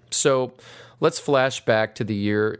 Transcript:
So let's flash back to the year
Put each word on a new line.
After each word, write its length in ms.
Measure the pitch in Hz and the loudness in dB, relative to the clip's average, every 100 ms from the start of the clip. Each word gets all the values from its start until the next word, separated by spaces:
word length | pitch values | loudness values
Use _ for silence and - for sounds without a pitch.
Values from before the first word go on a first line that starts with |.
| - | -6
So 420 | - 147 131 127 - - - - - | 0 2 2 -2 -10 -20 -20 -20 -2
let's 180 | 156 - | -2 0
flash 460 | - 135 131 - - | 0 2 2 -2 0
back 300 | 110 110 - | 0 0 -4
to 100 | 107 | -6
the 100 | 101 | -2
year 400 | 104 104 107 - | 0 0 0 -4